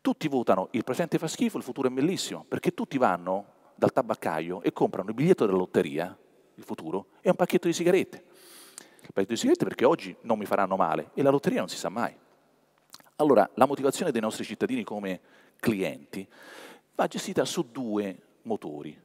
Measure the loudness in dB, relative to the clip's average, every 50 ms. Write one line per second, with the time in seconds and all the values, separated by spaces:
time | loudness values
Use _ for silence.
0 | _ 0 -2 _ -2 0 0 0 4 4 2 2 2 -2 -2 -4 -2 -2 -2 -2
1 | -2 0 0 -2 -2 -2 -2 0 -2 -2 -2 -4 -8 -8 -6 0 0 0 0 2
2 | 0 0 0 -2 -4 -6 -8 -10 -8 _ -6 -2 -2 -2 -2 -2 -8 -4 0 2
3 | 2 2 2 0 -2 -4 -4 -4 -4 -10 _ _ _ _ _ 0 0 2 2 2
4 | 0 0 -4 -4 -2 -4 -2 -2 -4 -4 -6 -2 -4 -4 0 2 0 0 0 -2
5 | -6 -6 -4 0 4 4 4 4 4 4 4 2 2 2 _ 0 0 2 0 -4
6 | -6 -6 -8 -16 _ _ _ _ _ _ _ -20 -12 -12 -12 -10 -8 -6 -6 -6
7 | -6 _ _ _ _ 2 2 2 2 2 2 0 2 2 -2 2 2 4 4 4
8 | 2 0 -6 -20 -20 _ _ -20 -20 -20 -20 -20 -20 -20 -20 -20 -20 -20 _ _
9 | -20 -8 -2 -2 -2 0 -2 0 4 4 4 4 4 -2 0 4 4 4 4 4
10 | -2 -10 -12 -12 -4 -4 -2 -2 -2 -2 0 0 2 0 2 2 2 2 2 -2
11 | -4 -6 _ 2 4 4 4 4 2 0 0 0 -4 -4 -8 -6 -6 -6 -4 -4
12 | -4 -4 -6 -10 _ _ _ _ _ _ _ _ _ _ _ _ _ _ -20 -20
13 | -20 -20 _ _ 4 6 6 6 6 4 4 4 4 4 4 0 0 0 0 0
14 | -2 -2 0 0 -2 -2 -4 -4 -8 -8 -4 -4 -2 -2 -2 -4 -6 -6 -8 -8
15 | -6 -6 -6 -6 _ _ -20 -20 -20 _ _ _ -2 -2 0 0 -2 -4 -4 -8
16 | -16 _ -12 -12 -12 -12 _ -20 -20 -20 -20 -20 -20 -20 -20 -20 _ _ _ -2
17 | -2 -2 -2 -6 -8 -4 -2 -2 -2 -2 -2 -4 -6 -6 -6 -8 -6 -2 -2 -2
18 | -2 -4 -6 -12 _ _ _ _ _ -6 -6 -6 -6 -8 -10 -10 -12 -12 -14 -16
19 | _